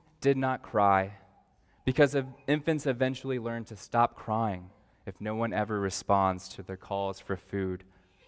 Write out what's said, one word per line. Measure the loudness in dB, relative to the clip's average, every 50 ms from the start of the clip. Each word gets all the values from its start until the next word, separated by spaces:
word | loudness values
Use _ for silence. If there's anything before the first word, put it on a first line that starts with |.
| _ _ _ _
did | 2 2 2 2
not | 2 0 -2 -4
cry, | -6 -2 2 4 6 6 6 4 2 0 -6 -14 -20 _ _ _ _ _ _ _ _ _ _ _ _
because | -2 2 4 4 4 4
ev-, | 0 -4 -4 -8 -10 -4 -2
infants | -2 0 0 0 -2 0 0
eventually | -2 0 0 0 -2 -2 -2 -6 -6 -6 -4
learn | -4 -6 -6 -8 -8
to | -10 -14
stop | -16 -10 -2 2 2 2 2 2
crying | -4 -6 -4 -2 0 0 -2 -2 -4 -8 -14 -20 _ _ _ _ _ _
if | -14 -12 -8
no | -6 -6 -4
one | -2 -2 -2 -2
ever | -2 -2 -2 -2 -2
responds | -2 -2 -4 -4 0 2 4 4 4 4 2 0 -6 -12
to | -14 -14 -12
their | -12 -12 -12
calls | -10 -8 -6 -4 -4 -4 -6 -8
for | -8 -6 -6 -6
food, | -6 -6 -6 -4 -4 -4 -4 -6 -10 _ _ _ _ _ _ _ _